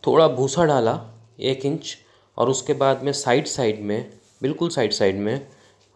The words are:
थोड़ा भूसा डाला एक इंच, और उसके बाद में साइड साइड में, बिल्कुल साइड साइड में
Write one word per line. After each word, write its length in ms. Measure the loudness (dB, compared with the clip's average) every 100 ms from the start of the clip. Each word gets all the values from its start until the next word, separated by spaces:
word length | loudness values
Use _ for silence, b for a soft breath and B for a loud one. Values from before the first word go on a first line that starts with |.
| 4
थोड़ा 200 | 6 4
भूसा 380 | 4 -2 2 2
डाला 600 | 4 2 0 -8 -20 _ -6
एक 260 | -4 -2 -4
इंच, 320 | -4 -8 -16 b b b -2
और 120 | 0
उसके 240 | 0 -2
बाद 300 | 0 2 2
में 100 | -2
साइड 340 | -4 0 0 0
साइड 340 | -2 -2 -2
में, 320 | -4 -6 -6 -18 _ _
बिल्कुल 280 | -6 -4 -4
साइड 220 | -2 -2
साइड 240 | 2 0 0
में 320 | -4 -4 -8 b b b b